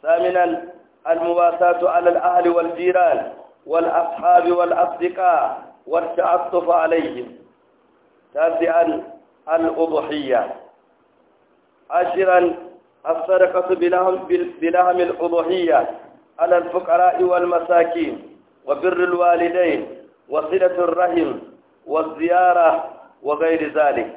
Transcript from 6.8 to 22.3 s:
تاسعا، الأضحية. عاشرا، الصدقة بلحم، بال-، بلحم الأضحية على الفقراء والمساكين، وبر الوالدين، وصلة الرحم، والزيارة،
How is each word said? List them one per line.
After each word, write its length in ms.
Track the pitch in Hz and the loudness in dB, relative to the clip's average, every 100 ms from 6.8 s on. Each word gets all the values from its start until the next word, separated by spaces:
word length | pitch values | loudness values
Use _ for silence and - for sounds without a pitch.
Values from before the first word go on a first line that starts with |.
| 160 165 147 123 120 - _ _ _ _ _ _ _ _ _ | 2 0 -2 -10 -14 -18 _ _ _ _ _ _ _ _ _
تاسعا، 680 | 143 165 - 170 165 165 147 - - _ _ - | -2 0 0 0 2 2 -2 -10 -20 _ _ -2
الأضحية. 1000 | 165 226 156 165 156 151 151 135 120 101 - - _ _ _ _ _ _ _ _ _ _ _ _ | 0 0 0 0 -2 -4 -8 -2 -2 -2 -10 -18 _ _ _ _ _ _ _ _ _ _ _ _
عاشرا، 640 | 151 - 180 190 180 175 165 - - _ _ 151 | -2 0 0 4 4 2 -2 -14 -20 _ _ -4
الصدقة 600 | 165 185 185 185 185 180 | -4 0 2 4 2 -2
بلحم، 420 | 175 175 180 185 180 | 0 0 2 0 -2
بال-، 360 | - 180 170 - | -2 -2 -2 -6
بلحم 380 | 165 175 180 180 | -2 2 2 2
الأضحية 800 | 175 - 170 170 165 185 165 139 - - - _ _ - | -2 -2 -2 -2 -2 -2 2 2 0 -10 -18 _ _ -4
على 180 | 170 175 | 0 2
الفقراء 640 | 170 175 165 170 180 180 | 0 -6 0 2 2 2
والمساكين، 880 | 180 175 175 170 165 175 165 170 147 117 - - _ _ 135 | 0 2 0 -2 2 2 2 -2 -6 -8 -16 -20 _ _ -6
وبر 260 | 143 175 175 | -4 -2 -2
الوالدين، 760 | 180 175 175 170 170 180 175 - 104 - - _ _ | -2 0 2 2 0 0 0 -2 -6 -16 -20 _ _
وصلة 480 | 147 156 185 180 180 | -6 -2 0 0 0
الرحم، 460 | 170 170 180 175 147 - - _ _ _ - | -2 0 0 0 -2 -6 -14 _ _ _ -6
والزيارة، 840 | 151 160 156 165 | -4 -4 -6 0